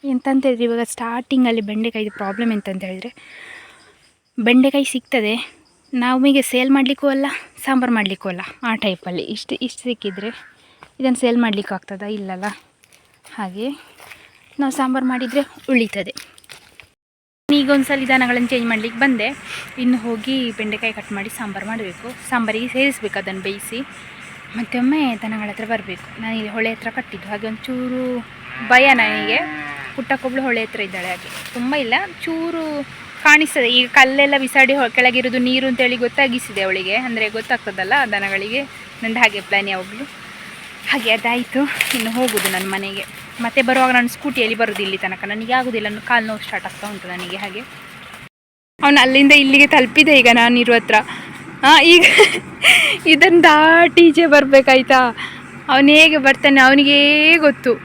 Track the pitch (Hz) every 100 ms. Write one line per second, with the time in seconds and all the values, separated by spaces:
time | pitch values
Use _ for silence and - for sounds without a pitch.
0 | 277 254 277 269 262 240 233 233 233 -
1 | 233 240 247 269 247 226 208 214 226 226
2 | 214 - 196 196 233 214 196 190 190 185
3 | 233 - - - - - - - _ _
4 | _ _ _ - 226 247 269 277 269 262
5 | _ 262 214 233 - _ _ _ _ 254
6 | 247 262 277 277 262 254 262 277 269 277
7 | 285 269 277 - - _ - 262 247 233
8 | 202 190 196 180 185 - 247 220 214 180
9 | - 175 - 214 - - 247 - 247 233
10 | 208 185 208 - - _ _ _ - _
11 | 262 247 247 240 233 208 202 190 - 196
12 | 202 214 190 185 208 202 _ _ _ _
13 | _ _ _ - 196 185 240 285 - _
14 | - - _ _ _ - 277 262 262 262
15 | 262 254 247 262 277 - - 254 220 202
16 | 190 - - _ _ - _ _ _ _
17 | _ _ _ _ - 294 269 285 262 277
18 | 262 262 247 247 240 254 233 226 220 226
19 | 269 240 214 285 - - - - 254 247
20 | 226 226 214 269 247 214 214 208 226 220
21 | 196 202 202 - 220 196 196 226 202 175
22 | 233 247 - 247 226 220 247 254 277 262
23 | 208 202 190 190 190 196 - 233 277 -
24 | - - - - - 220 233 254 247 311
25 | 277 220 220 214 208 202 220 226 196 180
26 | - - 226 226 214 214 220 226 226 226
27 | 240 196 180 208 220 220 - 254 254 254
28 | 254 247 226 - - 254 269 247 269 254
29 | 220 208 - 240 320 302 294 285 269 -
30 | 240 269 262 254 262 233 220 - 196 185
31 | 180 180 - - - 247 247 294 240 254
32 | 381 339 - 330 330 330 311 294 277 -
33 | - - 311 302 311 - 240 247 247 -
34 | 262 277 285 285 262 277 262 277 247 233
35 | 254 247 247 254 247 254 262 240 254 240
36 | 240 - 269 247 - 196 190 190 185 208
37 | 254 226 214 220 220 240 - 190 190 269
38 | 254 202 196 196 202 247 277 - - -
39 | 226 226 233 202 185 202 202 190 190 214
40 | 285 - - - - - - - - 285
41 | 226 220 233 240 240 254 285 - - 254
42 | 226 226 254 208 190 185 190 190 196 196
43 | - - - - 233 277 247 262 254 247
44 | 240 - 285 254 220 226 226 202 196 190
45 | 190 185 202 208 226 254 254 226 208 208
46 | - 240 220 214 - 202 190 - 208 202
47 | 180 180 180 185 202 190 254 - - -
48 | - - - _ _ _ _ _ 277 285
49 | 254 262 277 294 269 277 285 302 254 -
50 | 302 285 240 240 233 240 240 233 226 214
51 | - - - - - - 269 311 320 349
52 | 349 - 415 - - - - - - -
53 | - 311 359 339 330 302 311 330 339 254
54 | 339 302 339 285 277 269 269 262 254 262
55 | 254 - - - - - - 269 277 302
56 | 320 302 269 269 285 277 262 277 285 285
57 | 285 302 311 339 302 240 254 226